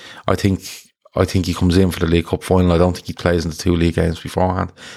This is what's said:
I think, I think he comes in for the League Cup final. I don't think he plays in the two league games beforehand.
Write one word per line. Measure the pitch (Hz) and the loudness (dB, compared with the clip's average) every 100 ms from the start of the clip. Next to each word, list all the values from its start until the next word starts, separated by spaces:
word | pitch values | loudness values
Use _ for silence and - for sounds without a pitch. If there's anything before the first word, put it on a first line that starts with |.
| - - - | -18 -8 -4
I | 98 | 0
think, | 101 90 - - - _ _ 87 | 0 -2 -6 -18 -20 _ _ -2
I | 92 | 0
think | 98 85 | 0 -2
he | 85 | 0
comes | 90 87 | 2 4
in | 92 | 2
for | - | 0
the | 82 | 0
League | 85 - | 0 0
Cup | 90 | -4
final. | - 92 90 | 0 2 4
I | 85 | 4
don't | 90 | 2
think | 90 - | 0 -8
he | |
plays | 82 87 87 | -4 0 0
in | 80 | -2
the | 80 | -4
two | 87 85 | 0 2
league | 85 85 | 2 2
games | 85 82 | 0 -2
beforehand. | - 87 92 92 92 - - | -6 -2 -2 -2 -6 -10 -20